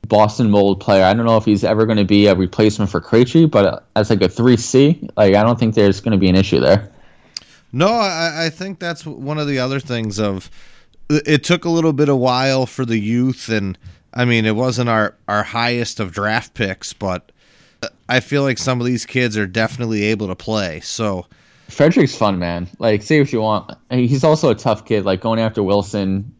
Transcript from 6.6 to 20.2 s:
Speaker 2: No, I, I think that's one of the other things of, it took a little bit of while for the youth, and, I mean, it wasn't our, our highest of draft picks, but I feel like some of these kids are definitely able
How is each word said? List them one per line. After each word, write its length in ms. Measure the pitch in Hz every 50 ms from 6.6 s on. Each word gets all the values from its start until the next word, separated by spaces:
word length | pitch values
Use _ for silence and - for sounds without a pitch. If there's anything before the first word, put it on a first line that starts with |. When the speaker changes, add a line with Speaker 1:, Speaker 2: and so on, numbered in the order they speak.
| 62 69 95 107 107 - _ - - - _ _ _ _ _ - - _ _ _ _ _ -
Speaker 2:
No, 140 | 127 170
I, 580 | 202 226 233 214 196 175 160 165 165 147 160 165
I 40 | 160
think 300 | 156 - 185 196 190 _
that's 260 | 180 170 165 - -
one 320 | 156 143 - 135 139 151
of 100 | 151 151
the 120 | 143 143 131
other 200 | 127 131 135 139
things 400 | - - 123 117 113 107 98 104
of, 320 | 107 101 98 95 - - - - - - - - _ _ _ - - -
it 340 | 147 151 - - 156 143 -
took 200 | - 175 170 -
a 60 | 170
little 240 | 165 165 160 160 151
bit 160 | 135 151 143
of 80 | 139
while 480 | 127 123 127 123 127 131 135 135 131 127
for 180 | - - - 131
the 120 | 117 113 110
youth, 480 | 101 107 117 120 127 131 123 - - -
and, 280 | 113 107 98 95 90 _ _ - - _ _ _ -
I 120 | 120 123
mean, 200 | 123 120 113 110
it 100 | 110 107
wasn't 320 | 107 127 131 117 123 123 120
our, 260 | 113 110 104 - _ _ _
our 160 | - 101 104 104
highest 560 | - - 117 117 120 120 120 117 - - -
of 100 | 107 90
draft 420 | 85 101 101 107 110 113 - - _
picks, 380 | - 110 95 95 _ - -
but 400 | - _ 104 95 90 90 _ _ _ _ _ _ _ _ _ _ _ _ - - _ _ _ -
I 100 | 127 127
feel 240 | - - 143 143 139
like 140 | 139 123
some 240 | - - 131 127 123
of 40 | 120
these 200 | 123 127 113 -
kids 320 | - - 131 127 120 104
are 100 | 107 104
definitely 560 | 92 92 113 113 113 - 123 120 113 110 104 101
able 240 | 107 113 101